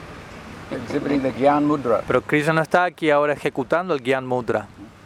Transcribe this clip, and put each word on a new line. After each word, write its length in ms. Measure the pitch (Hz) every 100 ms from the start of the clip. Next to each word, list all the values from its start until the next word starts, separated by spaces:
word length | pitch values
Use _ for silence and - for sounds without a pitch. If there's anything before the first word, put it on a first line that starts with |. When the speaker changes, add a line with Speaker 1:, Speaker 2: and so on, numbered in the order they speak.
| - - - - - - -
Speaker 1:
exhibiting 500 | 139 117 135 139 143
the 100 | 131
Gyan 320 | 113 135 147 147
Mudra. 360 | 147 120 107 -
Speaker 2:
Pero 160 | 127
Krishna 300 | - 147 147
no 80 | 160
está 220 | 156 180
aquí 260 | 180 - 160
ahora 240 | 143 147
ejecutando 600 | 143 151 139 127 165 185
el 80 | 147
Gyan 240 | 120 135 127
Mudra. 400 | 127 117 107 101 - - -